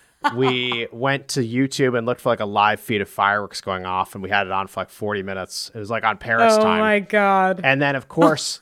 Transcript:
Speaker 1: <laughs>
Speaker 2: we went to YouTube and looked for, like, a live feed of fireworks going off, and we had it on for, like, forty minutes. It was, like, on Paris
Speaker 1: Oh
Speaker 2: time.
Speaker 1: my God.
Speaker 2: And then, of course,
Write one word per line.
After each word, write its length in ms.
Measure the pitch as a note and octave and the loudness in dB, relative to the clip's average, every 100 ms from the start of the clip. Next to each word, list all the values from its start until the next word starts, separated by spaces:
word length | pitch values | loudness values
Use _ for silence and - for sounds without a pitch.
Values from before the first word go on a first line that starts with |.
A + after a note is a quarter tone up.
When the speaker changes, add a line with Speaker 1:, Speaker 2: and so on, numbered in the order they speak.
| _ _ | _ _
Speaker 1:
<laughs> 140 | C#4+ A#2+ | -4 0
Speaker 2:
we 500 | C3 B2+ B2 A#2+ A#2 | 0 0 -2 -4 -8
went 380 | A#2 C3+ C3+ C3+ | -4 -2 -2 -4
to 100 | C#3 | -4
YouTube 580 | A2+ B2 C3+ - C3 A#2+ | -2 0 -2 0 0 0
and 80 | A#2 | -2
looked 140 | A#2+ | -2
for, 80 | B2+ | -2
like, 140 | A2 | -2
a 40 | G#2 | 0
live 360 | G#2 G#2 G#2+ | 2 4 2
feed 180 | - G#2 | -2 -4
of 80 | G2 | -2
fireworks 540 | - G2+ G#2 G2 - | 0 2 0 -4 -10
going 240 | - F#2 F#2 | -6 -6 -4
off, 300 | F#2 F#2+ G#2 | -4 -4 -6
and 60 | |
we 80 | F#2+ | -2
had 180 | G2+ F#2 | -2 0
it 40 | |
on 160 | F#2+ F#2+ | -4 -4
for, 140 | - | -8
like, 80 | F#2 | -10
forty 340 | - G#2+ G#2 | -8 -6 -6
minutes. 480 | F#2+ F#2+ F2+ - - | -6 -8 -8 -10 -12
It 60 | A2+ | -12
was, 100 | G2+ | -6
like, 140 | A2+ | -2
on 140 | A2 G#2 | 0 -2
Paris 380 | A#2+ A2+ A3+ G#3+ | 0 4 6 6
Speaker 1:
Oh 40 | |
Speaker 2:
time. 200 | A3 G#3+ | 4 2
Speaker 1:
my 180 | G#3+ G#3 | 2 0
God. 600 | F#3+ G#3 G3+ G3 F#3 F#3 | 0 2 4 4 2 0
Speaker 2:
And 180 | D3+ C3+ | 0 2
then, 140 | C#3+ C#3 | 2 -2
of 140 | - | -4
course, 500 | D#3+ E3 D3 - - | 2 4 4 -4 -8